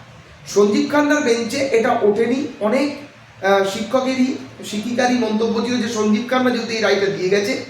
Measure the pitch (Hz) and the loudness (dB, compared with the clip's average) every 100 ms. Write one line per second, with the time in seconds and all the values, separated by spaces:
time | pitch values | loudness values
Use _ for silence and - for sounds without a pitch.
0 | - - - - - 196 208 294 - 294 | -20 -20 -20 -20 -4 2 2 2 2 0
1 | 294 294 240 233 214 277 - 226 240 226 | 2 2 2 0 -2 -4 0 0 2 2
2 | 202 214 233 269 - - 214 262 285 - | 2 2 0 0 -4 -4 -2 0 -2 -4
3 | - - - - 190 196 190 - - 262 | -16 -20 -20 -4 0 2 0 -4 -2 0
4 | 254 254 254 - - - - 208 240 240 | 0 0 0 -2 -10 -16 -10 -8 -4 0
5 | 247 247 220 214 220 220 240 247 208 214 | 2 2 0 0 0 0 0 -2 -2 0
6 | 214 208 - 262 247 214 214 220 196 202 | 2 2 0 0 0 0 -4 -2 0 2
7 | 196 165 185 202 202 262 | 0 0 0 0 0 -4